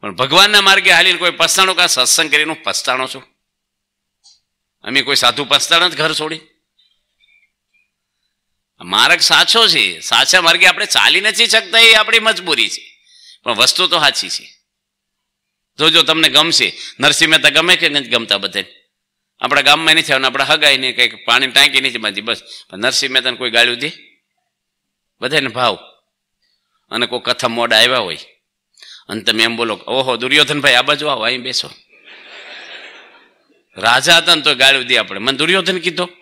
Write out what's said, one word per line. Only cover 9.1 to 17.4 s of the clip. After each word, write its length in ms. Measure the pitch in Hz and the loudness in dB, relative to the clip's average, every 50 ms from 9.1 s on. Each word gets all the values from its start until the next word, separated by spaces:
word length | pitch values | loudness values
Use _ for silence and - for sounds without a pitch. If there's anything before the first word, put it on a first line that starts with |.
| 170 165 | 4 2
સાચો 480 | - - 170 147 175 - - 226 226 | 2 2 4 2 4 4 2 2 4
છે, 320 | 202 165 143 107 95 85 80 | 2 2 2 0 0 -2 -6
સાચા 420 | - - 117 117 135 - - 185 | -6 -2 0 0 2 4 2 2
માર્ગે 260 | 175 165 170 175 180 | 4 2 2 4 4
આપણે 180 | 185 180 - 208 | 2 2 2 -4
ચાલી 360 | 196 - - 202 131 151 180 | -2 0 2 4 4 2 2
નથી 260 | 196 214 208 190 233 | 0 0 0 0 0
શકતા, 320 | 220 - 220 214 180 226 226 | 2 2 0 0 2 2 4
એ 140 | 226 226 226 | 6 6 6
આપણી 260 | 220 214 214 220 226 | 4 4 2 2 2
મજબૂરી 500 | 220 220 214 175 185 170 151 120 110 95 | 2 2 -2 -2 -2 -4 -2 -2 -2 -4
છે, 280 | - - - - - _ _ _ _ _ _ - - _ _ | -4 -12 -14 -20 -20 _ _ _ _ _ _ -20 -20 _ _
પણ 120 | 120 117 | -6 -2
વસ્તુ 320 | 104 123 127 - - 185 | 0 0 0 0 -2 -2
તો 120 | 175 175 170 | -2 0 0
સાચી 300 | 151 139 127 - - - | 0 0 -2 -2 -8 -8
છે. 280 | - - - - - _ _ _ _ _ _ _ _ _ _ _ _ _ _ _ _ _ _ _ _ _ _ _ _ - | -10 -12 -12 -16 -20 _ _ _ _ _ _ _ _ _ _ _ _ _ _ _ _ _ _ _ _ _ _ _ _ -2
જોજો, 240 | 147 165 160 165 151 | -2 0 2 2 2
તમને 260 | - 160 160 160 151 | 2 0 0 0 0
ગમશે. 440 | 127 147 156 170 - - 123 90 - - - - - - | 2 0 0 2 0 0 0 -2 -4 -8 -18 -18 -8 -2
નરસિંહ 320 | 127 147 143 - 165 160 | 0 0 2 2 2 2
મહેતા 180 | 156 156 | 2 2